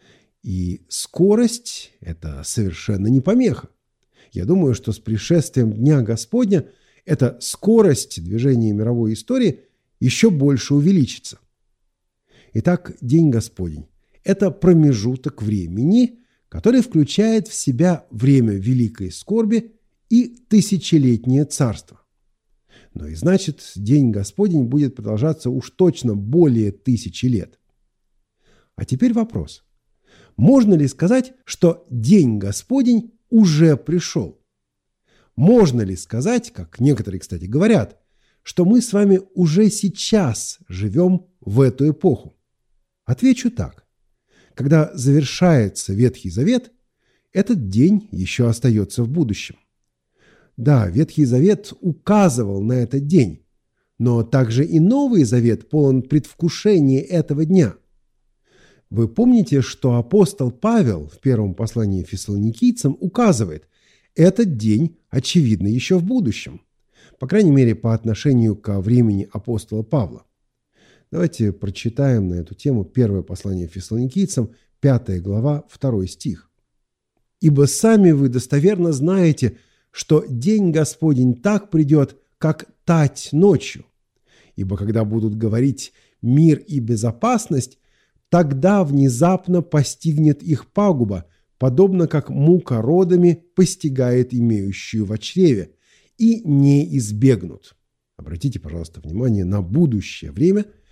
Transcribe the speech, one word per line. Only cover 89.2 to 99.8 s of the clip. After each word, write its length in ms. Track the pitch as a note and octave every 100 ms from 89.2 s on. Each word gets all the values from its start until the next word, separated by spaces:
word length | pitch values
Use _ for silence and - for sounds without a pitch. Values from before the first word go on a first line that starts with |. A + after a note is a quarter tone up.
| E3+ F#3 F#3 F3+
постигнет 800 | E3 D3+ C#3 - E3 D3 D#3 D3
их 280 | F3 C#3 -
пагуба, 520 | - G3+ D3 A2 F#2+ - _ _ _
подобно 500 | C3 B2+ G3 F#3 E3
как 220 | D3+ -
мука 520 | C3+ D3 F3+ - A#2
родами 640 | A2+ F3 F#3 F3 F3 E3+ _ -
постигает 800 | F3+ - D#3 C3 B2 B2 B2
имеющую 720 | B2+ A#2 G#2+ G2 F#2+ - A2 G2+
во 120 | G#2+
чреве, 540 | - F3+ F3+ A2 E2 _ _ _ _ _
и 240 | A3+ A3+
не 540 | A3+ C#3 C#3 C#3+ E3+ C#3+
избегнут». 800 | G#2+ G#2+ C3 A2 F2+ - _ _ _ _ _ -
Обратите, 420 | D2+ E2+ C#3 A#2
пожалуйста, 400 | D#2+ E2 E2 -
внимание 460 | D#2 F2+ B2+ G#2 F2+
на 160 | G2+
будущее 720 | F2 A#2+